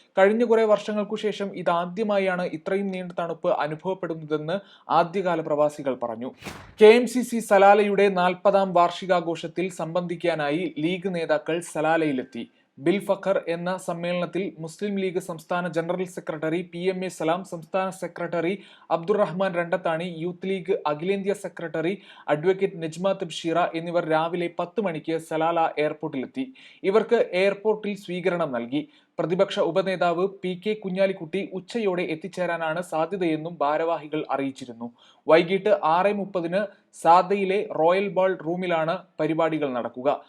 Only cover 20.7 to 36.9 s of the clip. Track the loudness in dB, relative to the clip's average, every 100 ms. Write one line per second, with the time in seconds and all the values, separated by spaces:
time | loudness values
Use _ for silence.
20.7 | 0 2 2 0 0 0 -4 -6 -8 -6
21.7 | -2 -2 -2 -8 -14 -2 0 2 2 0
22.7 | -2 -8 -2 -2 -2 -4 -6 -2 0 0
23.7 | -2 -2 -2 0 0 0 -2 -4 -4 -4
24.7 | -2 -2 -4 -4 -4 -2 0 0 2 0
25.7 | 0 -2 -2 -6 -6 -6 -6 -8 -10 -20
26.7 | -6 0 2 4 2 2 2 0 0 -2
27.7 | -2 -4 -8 -8 -4 -2 -2 -2 -4 -4
28.7 | -4 -6 _ _ -6 -2 0 0 0 0
29.7 | 0 -2 0 0 2 -2 -2 -6 -4 -4
30.7 | -4 -4 0 0 0 -6 -6 -6 -10 -8
31.7 | -4 -2 -2 -2 -6 -8 -6 -4 -2 -2
32.7 | -4 -4 -2 -2 0 0 -2 -4 -2 0
33.7 | 0 0 -2 -4 -6 -2 -2 -2 -6 -14
34.7 | -12 -12 -14 -20 _ 4 4 6 0 2
35.7 | 2 4 4 2 0 -4 -4 -2 -2 -4
36.7 | -8 _